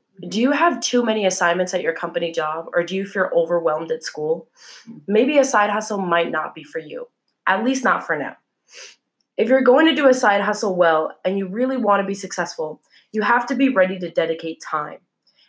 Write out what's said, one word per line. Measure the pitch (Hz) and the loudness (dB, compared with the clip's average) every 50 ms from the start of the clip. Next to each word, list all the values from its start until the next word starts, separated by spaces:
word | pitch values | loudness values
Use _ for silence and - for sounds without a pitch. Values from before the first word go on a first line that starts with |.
| _ _ _ - 170 | _ _ _ -16 -10
Do | 180 180 220 | -4 -2 0
you | 247 277 285 | 2 2 2
have | 277 - - 254 233 | 2 2 2 2 0
too | - - 254 247 240 | -2 0 0 0 0
many | 220 214 214 202 | 0 0 0 0
assignments | 185 185 - 180 170 170 185 180 180 190 | 0 0 2 0 0 2 0 -2 -2 -4
at | 175 147 | -2 -2
your | 160 165 | -4 -4
company | - 170 165 165 175 170 165 | -4 -6 -6 -4 -4 -6 -4
job, | 165 165 156 151 156 165 160 - - | -4 -4 -4 -4 -4 -6 -8 -4 -2
or | 170 170 | -2 -2
do | 175 190 | -2 -4
you | 196 196 | -6 -6
feel | 196 - 196 180 - - | -4 -4 -2 -2 0 0
overwhelmed | - - - 175 170 165 160 151 160 165 160 | 0 0 2 0 0 0 0 0 -2 -2 -6
at | 160 160 - | -6 -6 -6
school? | - - 156 151 156 170 185 - _ _ _ - - - - - - - 151 - | -8 -8 -6 -4 -4 -4 -4 -6 _ _ _ -20 -20 -20 -20 -20 -20 -20 -12 -4
Maybe | 196 208 214 269 302 302 | 0 2 2 2 4 4
a | 277 254 | 4 4
side | - - 208 208 208 | 4 4 2 2 2
hustle | 202 214 214 - 208 196 | 0 -2 -4 -4 -4 -4
might | 185 175 170 170 165 - | 0 2 2 2 2 0
not | 156 156 156 151 - | -2 -4 -6 -8 -10
be | 156 143 | -16 -16
for | - - 160 | -12 -12 -12
you, | 151 151 - - - - _ _ _ _ _ _ _ | -12 -12 -12 -14 -14 -16 _ _ _ _ _ _ _
at | 180 190 202 226 | 0 0 0 0
least | 262 262 262 247 | 0 0 0 2
not | 190 - - - | 0 0 0 -2
for | - 160 | -4 -4
now. | 147 131 - - - _ _ _ _ _ _ - - - - - _ _ _ _ _ _ _ _ | -4 -6 -8 -10 -16 _ _ _ _ _ _ -20 -20 -20 -20 -20 _ _ _ _ _ _ _ _
If | - 214 226 | -2 2 4
you're | 262 269 | 4 4
going | - 247 247 302 320 | 6 6 6 6 6
to | 320 277 | 4 4
do | 311 285 | 4 4
a | 262 254 | 4 4
side | 254 - 208 202 202 | 4 4 2 2 2
hustle | 202 208 208 - 226 202 180 | 0 -2 -2 -2 -2 0 2
well | 175 175 165 160 156 160 - - - - | 4 4 4 4 2 0 -2 -6 -6 -4
and | 185 196 | -4 -2
you | 196 196 | -2 -4
really | 180 190 233 254 262 269 | -4 -4 -2 -2 -2 -2
want | 247 214 202 202 196 | 0 2 2 2 2
to | 196 | 2
be | 190 196 | -2 -4
successful, | 190 202 180 - 185 170 165 - - 156 156 - - _ _ _ _ _ _ | -6 -6 -6 -6 -6 -6 -6 -6 -8 -8 -8 -10 -12 _ _ _ _ _ _
you | - 214 | -6 -2
have | 208 240 240 240 240 | 0 2 2 0 0
to | - 262 | -2 0
be | 226 277 | 2 2
ready | 254 - 190 185 185 190 180 | 2 4 4 2 2 0 -4
to | 180 160 | -8 -4
dedicate | - 175 165 165 160 165 165 160 160 - | -2 0 0 0 -2 -4 -8 -10 -10 -12
time. | - - 160 151 147 156 - - _ _ _ _ _ _ _ _ _ | -10 -8 -6 -6 -6 -8 -12 -16 _ _ _ _ _ _ _ _ _